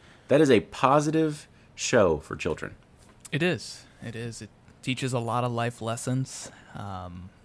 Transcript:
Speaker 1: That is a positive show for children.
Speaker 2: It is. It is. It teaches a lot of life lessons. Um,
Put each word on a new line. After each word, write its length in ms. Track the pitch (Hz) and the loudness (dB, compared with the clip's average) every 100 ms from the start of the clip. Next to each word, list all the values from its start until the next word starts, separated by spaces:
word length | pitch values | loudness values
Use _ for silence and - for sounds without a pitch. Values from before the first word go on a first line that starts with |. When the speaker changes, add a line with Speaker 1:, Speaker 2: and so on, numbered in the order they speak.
| - - - | -20 -16 2
Speaker 1:
That 140 | 147 | 4
is 100 | 143 | 8
a 80 | 107 | 6
positive 880 | - - 131 147 151 160 156 147 - - - - | 4 0 4 4 2 0 0 -4 -14 -20 -20 -8
show 440 | - 123 92 76 | 2 4 6 2
for 160 | - - | -4 -6
children. 400 | 87 78 - - _ _ - - - | -4 -4 -8 -12 _ _ -20 -20 -6
Speaker 2:
It 120 | 139 | -2
is. 420 | 180 131 - - - - | 0 -2 -6 -16 -20 -14
It 120 | 113 113 | -12 -10
is. 260 | 117 110 | -10 -10
It 80 | 107 _ - - | -16 _ -20 -10
teaches 320 | - 127 131 | -6 -2 -2
a 60 | 127 | -2
lot 240 | 113 120 | 0 -2
of 80 | 123 | 0
life 320 | 117 117 - | -2 -4 -4
lessons. 680 | 113 120 131 131 131 - - - - - | -6 -4 -2 -2 -4 -8 -14 -18 -18 -12
Um, 540 | 101 92 90 90 90 _ | -10 -10 -12 -14 -18 _